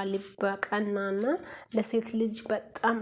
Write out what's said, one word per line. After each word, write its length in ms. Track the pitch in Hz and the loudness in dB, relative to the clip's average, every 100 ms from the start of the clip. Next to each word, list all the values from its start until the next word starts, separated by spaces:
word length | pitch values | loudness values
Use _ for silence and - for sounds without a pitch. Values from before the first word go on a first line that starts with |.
ልበ 360 | 196 196 - - 202 196 | 0 -2 -4 -2 0 0
ቀናና 640 | - 208 202 202 196 196 233 349 - - - | 0 0 0 0 0 0 2 0 -2 -14 -2
ለሴት 380 | 220 214 226 226 | 0 2 2 2
ልጅ 220 | 220 226 214 | 0 0 0
በጣም 520 | - 214 - - 226 233 | -2 -2 -4 0 2 2